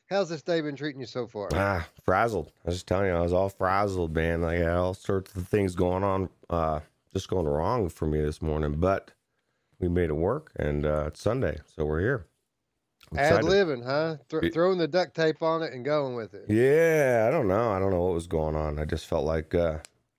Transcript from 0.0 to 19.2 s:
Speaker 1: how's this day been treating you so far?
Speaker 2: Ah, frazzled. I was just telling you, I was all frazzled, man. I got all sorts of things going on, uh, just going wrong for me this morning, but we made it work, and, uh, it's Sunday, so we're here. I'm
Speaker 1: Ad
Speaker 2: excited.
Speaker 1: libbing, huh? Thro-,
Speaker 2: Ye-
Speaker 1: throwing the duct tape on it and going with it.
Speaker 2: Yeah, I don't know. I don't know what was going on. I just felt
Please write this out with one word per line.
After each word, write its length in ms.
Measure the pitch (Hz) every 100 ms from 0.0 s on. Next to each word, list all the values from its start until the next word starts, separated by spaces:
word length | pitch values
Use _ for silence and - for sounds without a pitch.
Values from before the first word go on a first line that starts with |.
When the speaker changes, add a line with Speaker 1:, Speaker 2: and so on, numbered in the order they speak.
| -
Speaker 1:
how's 200 | 196 170
this 140 | 160
day 180 | - 165
been 160 | 151 135
treating 240 | 151 135
you 80 | 117
so 200 | 131 113
far? 200 | 107 95
Speaker 2:
Ah, 340 | 82 98 95 80 -
frazzled. 480 | - 92 117 98 78 _ 85
I 20 |
was 80 | 90
just 120 | -
telling 180 | 92 98
you, 80 |
I 80 | 85
was 100 | 87
all 160 | 90 98
frazzled, 680 | - 92 95 104 92 82
man. 300 | 80 82 85
I 160 | 85 85
got 180 | 85 85
all 160 | 92
sorts 400 | 95 - 98 92
of 140 | 92 87
things 260 | 107 98
going 300 | 87 90 90
on, 260 | 98 95 92 _ -
uh, 320 | 85 80 76 - _ _
just 160 | 95 -
going 180 | 92 78
wrong 400 | 73 85 123 90
for 180 | - 80
me 140 | 76
this 220 | 76 76
morning, 340 | 80 76 76 76
but 380 | 90 98 - _ _ _ _ _ _ -
we 80 | 90
made 220 | 87 85
it 80 | 76
work, 340 | 90 143 - -
and, 280 | 73 71 76
uh, 200 | 76 76
it's 140 | -
Sunday, 400 | 104 127 95 73 -
so 120 | - 76
we're 160 | 78
here. 240 | 104 131 82 _ _ _ _ _ _ _ -
I'm 40 | 151
Speaker 1:
Ad 200 | 147 170
Speaker 2:
excited. 120 | 165
Speaker 1:
libbing, 360 | 196 180 127 120
huh? 320 | 143 160 151 -
Thro-, 140 | 156
Speaker 2:
Ye- 80 | 165
Speaker 1:
throwing 280 | 160 180 185
the 120 | 160
duct 260 | 175 165 -
tape 260 | 160 156
on 220 | 160 160
it 80 | 160
and 140 | 123 123
going 300 | 151 135 120
with 180 | 104
it. 160 | 101 101
Speaker 2:
Yeah, 760 | 107 131 151 165 156 135 120 110
I 20 |
don't 160 | 160 104
know. 240 | 98 120
I 80 | 95
don't 120 | 98
know 100 | 87
what 120 | 90
was 140 | 85 85
going 300 | 82 78 78
on. 200 | 78 73
I 60 |
just 240 | 76 78 -
felt 160 | 85